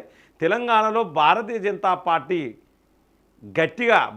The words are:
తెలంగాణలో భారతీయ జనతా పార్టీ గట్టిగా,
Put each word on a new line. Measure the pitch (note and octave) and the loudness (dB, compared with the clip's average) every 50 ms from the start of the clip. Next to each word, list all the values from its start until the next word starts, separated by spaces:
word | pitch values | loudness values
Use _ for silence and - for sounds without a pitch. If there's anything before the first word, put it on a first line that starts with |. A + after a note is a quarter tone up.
| - - _ _ _ _ _ - D#3 | -10 -12 _ _ _ _ _ -2 -2
తెలంగాణలో | E3 G3+ A#3+ A#3+ A#3+ A3+ G#3+ G#3+ A3 G#3+ A3+ A#3 F3+ C#3+ | 0 0 0 0 2 2 2 2 2 0 0 -2 -2 0
భారతీయ | D#3 D3+ D#3 F3+ G#3+ A3+ G#3 A#3+ A3+ F#3 | 2 4 4 4 2 0 -4 -6 -4 -4
జనతా | G3+ G3+ F3+ - F#3+ F3+ F3+ - | -4 -4 -2 0 0 0 0 0
పార్టీ | F3 E3 D#3+ C3+ C#3+ F#3 E3+ D3 A#2+ G#2+ _ _ _ _ _ _ _ _ _ _ _ _ _ _ _ _ _ - G#2 F#2+ D#3+ | -2 -2 -2 -2 -2 -4 -4 -4 -6 -10 _ _ _ _ _ _ _ _ _ _ _ _ _ _ _ _ _ -16 -8 -2 -2
గట్టిగా, | D#3+ D#3+ - - B3 A#3 A3 F3+ C3 G#2+ G#2+ | -2 -2 -2 -2 0 2 2 2 2 0 -6